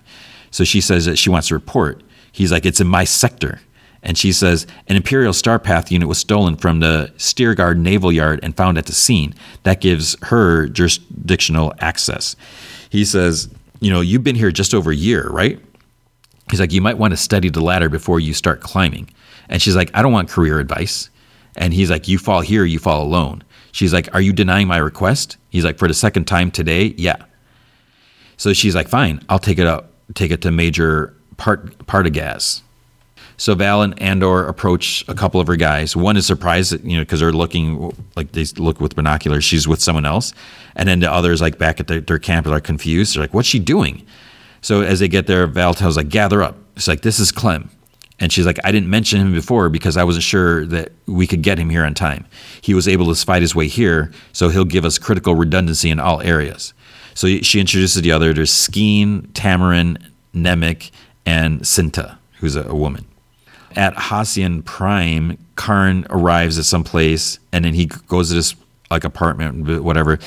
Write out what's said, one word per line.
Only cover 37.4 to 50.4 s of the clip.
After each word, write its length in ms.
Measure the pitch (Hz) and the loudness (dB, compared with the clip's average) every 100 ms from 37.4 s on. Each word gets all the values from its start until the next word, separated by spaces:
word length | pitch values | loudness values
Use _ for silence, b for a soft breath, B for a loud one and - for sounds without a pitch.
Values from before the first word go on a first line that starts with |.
| 82 85 80 76 85 - - | 0 -2 -2 -4 -8 -12 -12
like, 180 | 85 71 | -10 -8
they 120 | 82 76 - | -6 -6 -4
look 220 | 82 78 | -2 -2
with 140 | 73 | -4
binoculars. 500 | - 76 78 78 73 | -2 -2 -2 0 -2
She's 220 | - 82 76 | 0 0 0
with 140 | 78 | 0
someone 240 | 92 78 | 0 0
else. 300 | 73 98 - - B B B B | 0 -2 -4 -10 B B B B
And 100 | 95 | 0
then 140 | 90 | 2
the 100 | 85 | 2
others, 300 | 87 87 80 | 2 2 2
like, 180 | 82 - | 0 0
back 220 | 80 80 | -2 -2
at 60 | 78 | -4
their, 140 | 82 | -4
their 180 | - 80 | -2 -2
camp 280 | - 82 76 | 0 0 0
are, 40 | |
like, 140 | 76 | -2
confused. 500 | - 76 80 85 104 | -2 -4 -2 -2 0
They're 80 | 78 | -2
like, 100 | 73 | -2
"What's 160 | 107 127 | -2 0
she 100 | 120 | 0
doing?" 440 | 90 185 73 - - B B B B B | 0 0 0 -4 -16 B B B B B
So 200 | - 104 | -2 0
as 160 | 95 95 | 2 2
they 100 | 95 | 2
get 180 | 95 95 | 2 2
there, 200 | 90 85 | 2 2
Val 280 | 85 87 | 2 0
tells, 220 | 82 92 78 | 2 0 0
like, 140 | 73 | 0
"Gather 320 | 107 101 101 | 0 2 2
up." 160 | 85 - - - | 0 -6 -18 -6
It's 120 | - | -4
like, 120 | 78 | -2
"This 180 | 113 107 | 0 0
is 140 | 98 | 0
Clem." 380 | - 107 78 - _ _ _ - - | 0 -2 -2 -6 _ _ _ -20 -6
And 120 | 85 | -2
she's 140 | 92 | 2
like, 140 | 87 - | 0 0
"I 80 | 95 | 0
didn't 180 | 104 90 | 0 0
mention 280 | 110 107 101 | 0 2 2
him 140 | 98 | 2
before 380 | 85 - 117 87 | 0 0 2 2
because 260 | 78 92 82 | 0 0 2
I 80 | |
wasn't 200 | 87 85 | 2 0
sure 420 | - 98 | 0 2